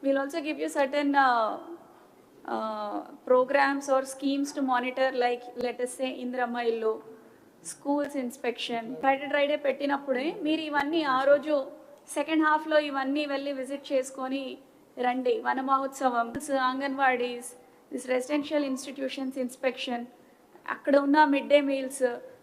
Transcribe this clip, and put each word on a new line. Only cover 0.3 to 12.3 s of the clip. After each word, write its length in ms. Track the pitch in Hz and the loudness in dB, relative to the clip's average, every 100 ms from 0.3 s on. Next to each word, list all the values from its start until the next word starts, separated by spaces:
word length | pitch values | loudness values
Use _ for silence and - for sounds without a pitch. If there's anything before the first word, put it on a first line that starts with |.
| 330 302 | -4 -4
give 120 | 285 | -4
you 60 | 311 311 | -4 0
certain, 320 | 277 294 285 277 | 0 2 2 4
uh, 280 | 269 240 214 196 - - - - - _ - - - | 4 4 2 -2 -10 -16 -18 -20 -20 _ -20 -18 -8
uh, 460 | 226 220 214 208 208 - 294 - | -4 -4 -6 -6 -8 -10 -16 2
programs 580 | 254 254 277 277 277 285 | 4 4 2 2 0 2
or 60 | 262 269 | 0 0
schemes 360 | - 277 277 285 - | -4 -2 0 -2 -2
to 60 | 262 | 0
monitor, 380 | 247 247 254 262 254 | 0 0 0 0 2
like, 180 | 240 247 247 247 247 | 0 0 -6 -6 -4
let 100 | 233 247 | -2 -6
us 40 | - | -4
say, 100 | 262 262 | -6 -4
Indrama 400 | 247 254 240 240 233 | -6 -2 -2 0 0
Illu, 240 | 226 220 220 - - - - - _ - | 0 0 -2 -8 -20 -20 -20 -20 _ -18
schools 420 | - 277 285 285 294 | -10 -2 0 0 -4
inspection. 600 | 247 - 240 233 - 233 226 254 | -6 -4 -6 -4 -4 -6 -6 0
Friday, 260 | 269 269 285 | 2 2 2
Friday 240 | 294 285 294 285 | 2 2 2 0
పెట్టినప్పుడే 600 | 262 285 277 277 247 294 415 302 | 0 0 -2 0 -2 -2 -2 -2
మీరు 160 | 320 311 | 0 0
ఇవన్నీ 320 | 294 285 330 294 254 | -2 0 0 2 2
ఆ 40 | 277 | 6
రోజు 260 | 285 302 294 262 - - - - - | 4 4 0 0 -12 -20 -20 -8 -6
సెకండ్ 280 | 294 | 0